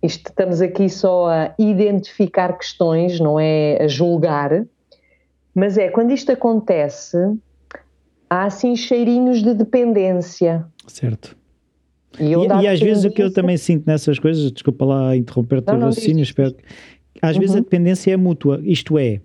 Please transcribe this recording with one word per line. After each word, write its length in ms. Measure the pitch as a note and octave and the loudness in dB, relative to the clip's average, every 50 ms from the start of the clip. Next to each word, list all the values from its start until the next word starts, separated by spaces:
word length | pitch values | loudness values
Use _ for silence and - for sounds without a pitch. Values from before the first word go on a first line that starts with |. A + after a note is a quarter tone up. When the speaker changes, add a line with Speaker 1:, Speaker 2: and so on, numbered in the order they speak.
| - | -2
Speaker 1:
isto, 240 | E3 - - - - | -4 -4 -6 -16 -14
estamos 300 | - - F#3+ F3+ F3 E3 | -4 -4 -2 -2 0 0
aqui 280 | F#3 F3+ F#3 F#3+ G3 F#3 | 0 -2 0 0 0 0
só 380 | F#3 - - F#3+ F3+ F3+ F3 E3+ | 0 0 0 0 2 2 0 0
a 240 | E3 D#3+ D#3 - - | 0 0 -2 -4 -2
identificar 1000 | - A3 G#3 G#3 F#3 G#3+ G#3 G3+ F#3+ G3 - - - G#3 F3+ - G3 F3+ F3+ F3+ | -2 0 0 2 2 0 2 0 -2 -4 -6 -4 -2 -2 0 0 0 0 0 -4
questões, 600 | - - - - - F3+ E3 D#3+ E3 E3+ F3+ F3+ E3+ | -6 -10 -14 -4 -2 0 0 2 0 0 0 0 0
não 180 | E3 D3+ D3 D#3 | 0 0 2 2
é 420 | D#3 D#3 D#3 D#3 D3+ D3+ D3 - | 0 2 0 0 0 0 0 0
a 60 | D3+ | 0
julgar, 800 | D3+ C#3 B2+ E3+ F3 E3+ E3 D3+ E3+ D3+ D3 C#3+ C#3+ D#3 F3+ A3+ - _ _ _ _ _ _ _ _ _ _ _ _ _ _ _ _ _ | 0 0 0 0 0 2 0 0 0 0 -2 -2 0 -2 -2 -2 -6 _ _ _ _ _ _ _ _ _ _ _ _ _ _ _ _ _
mas 220 | F#3 F#3+ G3+ F#3+ | -2 0 0 2
é, 100 | G#3+ G3 F3+ | 0 0 0
quando 220 | - A3+ A#3 A#3+ | 0 0 0 2
isto 200 | C#4 C4 - - C4 | 0 0 0 -2 -2
acontece, 840 | B3+ - A#3 A3+ A3 G#3+ - F#3 D#3+ D3 C#3+ - - - - - F3 F3+ G3 G#3+ A3 _ _ _ _ _ _ - - _ _ _ _ _ _ _ _ _ _ | 0 0 0 0 0 0 0 0 0 0 -2 -4 -10 -16 -4 -2 0 0 0 -2 -4 _ _ _ _ _ _ -20 -20 _ _ _ _ _ _ _ _ _ _
há 140 | F3 F3+ F#3+ | -4 -2 -2
assim 320 | G3+ G3 - - B3 A#3+ | -4 -4 -2 -2 -2 -2
cheirinhos 640 | A#3 - - B3+ A#3+ A#3+ A3 A#3+ B3 B3+ B3+ B3+ A#3 | -2 -2 -2 0 0 2 2 2 2 2 2 2 2
de 120 | G#3 A#3 A#3+ | 2 0 2
dependência. 1120 | G#3 A#3+ A3 - B3+ A#3+ A#3 A3+ G#3 F#3+ F#3+ F#3 F3+ F3 - - - F3+ E3+ E3 E3 E3 E3 _ _ - | 0 0 0 2 0 2 2 2 2 2 2 0 -2 -2 -6 -4 -2 0 0 0 -2 -4 -8 _ _ -20
Speaker 2:
Certo. 500 | - - - - A#2+ A2 - - - - _ _ _ _ _ _ _ _ _ _ _ _ _ _ _ - - | -20 -12 -6 -4 -4 -4 -6 -10 -20 -20 _ _ _ _ _ _ _ _ _ _ _ _ _ _ _ -8 -4
Speaker 1:
E 100 | D#3 D3+ | -2 0
eu 120 | D#3+ E3+ F3+ | 2 2 2
Speaker 2:
E, 40 | F#3+ | 2
Speaker 1:
dava 120 | G3 F#3+ G3 | 2 2 2
Speaker 2:
e 40 | |
às 120 | G3+ F#3+ E3 | 2 2 2
vezes 240 | G#3 G3+ G#3+ G3+ F#3 | 2 2 2 2 2
o 40 | G3+ | 0
que 120 | G3+ - | 2 0
eu 80 | G3 F#3+ | -2 0
Speaker 1:
dependência. 120 | F#3+ G3 | 0 0
Speaker 2:
também 160 | F3+ F3+ F3+ | 0 0 0
sinto 300 | D#3 - - F3 D3+ D3+ | -2 0 0 -2 0 0
nessas 320 | D#3+ D#3 D3 - - C#3+ - | 0 -2 0 0 -2 -2 0
coisas, 320 | - D#3 D#3+ D#3+ D3 C3+ | 0 0 0 0 -2 -2
desculpa 320 | A2+ - - - B2 - C3 | -4 -2 -2 -2 -2 0 0
lá 320 | C3+ C#3 C3+ C3 C3 C3 | 0 0 0 0 0 0
interromper 440 | C3 B2 - - C3 A#2 A#2+ C#3+ C3 | 0 -2 -2 -2 -4 -2 0 -2 -2
o 20 | |
teu 120 | A#2+ - D3 | 0 0 0
Speaker 1:
Não, 40 | C3 | 0
não, 80 | A#2+ | 2
Speaker 2:
raciocínio, 300 | - A#3 A3+ A3+ G#3 D#3+ | 0 0 0 0 0 0
Speaker 1:
diz, 100 | D#3+ C#3+ | 0 0
diz, 20 | - | -2
Speaker 2:
espero 220 | - - C#3 C3+ | 0 -2 -2 -2
Speaker 1:
diz. 100 | B2 - _ - - - - - - _ _ _ _ | -2 -8 _ -20 -20 -20 -20 -20 -20 _ _ _ _
Speaker 2:
que, 60 | - | -4
às 160 | - D#3+ E3 | -2 0 2
vezes 180 | F#3+ G3 G3 F#3+ | 2 2 2 2
a 40 | G#3+ | 0
Speaker 1:
Uhum. 40 | A#3 | 0
Speaker 2:
dependência 480 | - - F3 F3 F3 F#3 F3+ - G3 | 0 0 2 2 2 0 0 0 0
é 60 | F#3+ | 0
mútua, 420 | F#3+ F#3 F3+ E3+ - - C#3+ C#3 D3+ D3+ | 2 2 0 0 0 0 0 0 0 0
isto 340 | G3+ F3 - - - D#3+ | -2 -2 -2 0 -2 0
é 240 | D3+ C3+ A#2+ G#2+ F#2+ | 0 2 0 -2 -4